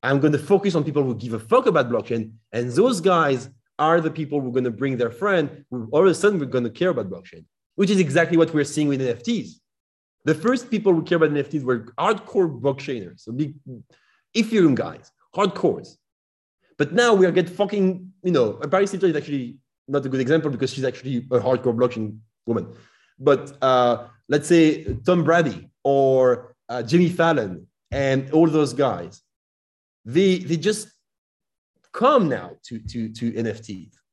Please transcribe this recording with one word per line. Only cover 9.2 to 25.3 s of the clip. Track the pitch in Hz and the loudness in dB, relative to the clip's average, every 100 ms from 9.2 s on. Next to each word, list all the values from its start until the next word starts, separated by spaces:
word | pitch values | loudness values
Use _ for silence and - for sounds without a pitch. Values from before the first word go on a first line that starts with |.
Ts. | - 233 - - _ _ _ _ _ _ | -4 -4 -6 -16 _ _ _ _ _ _
The | - | -4
first | 156 220 254 - | -2 0 -2 -2
people | 214 196 | -2 2
who | 170 | 0
care | - 170 | 0 2
about | 156 | 2
N | 147 | 0
F | 139 | -4
Ts | 156 | -4
were | 127 120 113 - | -2 -2 -4 -4
hardcore | 175 214 - 208 180 127 | -2 -2 -2 0 0 0
blockchainers, | 131 135 - 127 90 - | -4 -4 -6 -10 -10 -16
so | - | -14
big | 123 147 147 - 120 - _ _ _ _ 220 | -6 -6 -8 -18 -20 -20 _ _ _ _ -4
Ethereum | 226 220 165 127 | 0 2 4 2
guys, | 92 80 _ _ _ | -2 -10 _ _ _
hardcores. | - 202 - 170 107 - _ _ _ _ _ _ _ _ _ | -2 -2 0 -2 -2 -8 _ _ _ _ _ _ _ _ _
But | 147 | -2
now | 175 240 | 2 4
we | 208 185 | 6 4
are | |
get | 165 175 | 2 -2
fucking, | - 202 208 190 185 - _ | -2 -2 0 0 -2 -12 _
you | 180 | -2
know, | 165 113 | 2 2
Paris | 104 143 185 202 | -2 -2 0 0
Hilton | 190 190 | 0 0
is | 151 | 0
actually | 147 143 120 - _ _ - | -4 -8 -8 -14 _ _ -4
not | 143 135 | -4 -2
a | |
good | 131 | -4
example | 127 160 151 | 0 0 0
because | 143 131 | -4 -4
she's | - | -4
actually | 131 120 131 123 | -6 -6 -6 -6
a | - 123 | -2 -2
hardcore | 123 127 127 113 | 0 0 0 0
blockchain | 123 117 107 107 _ _ - | 0 -2 -8 -10 _ _ -4
woman. | 113 85 - _ _ _ _ | -4 -4 -16 _ _ _ _
But, | 143 143 - - | 2 2 0 -4
uh, | 135 127 123 117 - _ _ | 2 4 2 0 -6 _ _
let's | 147 - | -2 4
say | 175 156 151 160 120 | 6 6 2 -6 -6
Tom | - 180 | 0 2
Brady | 151 | 4